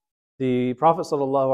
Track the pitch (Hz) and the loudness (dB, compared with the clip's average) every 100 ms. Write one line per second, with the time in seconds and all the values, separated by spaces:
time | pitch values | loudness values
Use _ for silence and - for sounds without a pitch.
0 | _ _ _ - 131 127 123 127 156 165 | _ _ _ -6 -2 0 -2 2 2 2
1 | 156 147 135 139 135 | -2 -4 -2 0 0